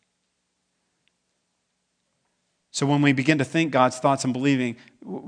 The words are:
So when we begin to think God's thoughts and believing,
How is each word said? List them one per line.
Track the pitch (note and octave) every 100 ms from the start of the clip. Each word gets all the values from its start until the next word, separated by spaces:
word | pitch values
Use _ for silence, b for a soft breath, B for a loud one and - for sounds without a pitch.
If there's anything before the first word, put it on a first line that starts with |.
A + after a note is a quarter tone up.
| _ _ _ _ _ _ _ _ _ _ _ _ _ _ _ _ _ _ _ _ _ _ _ _ _ _ _
So | - C#3
when | C#3+
we | C#3+
begin | C3+ C3 D#3
to |
think | C3+ E3 E3
God's | C3+ B2+ -
thoughts | C#3+ C3+
and | C3+
believing, | B2 C#3 C3+ B2 A2 b b - F#3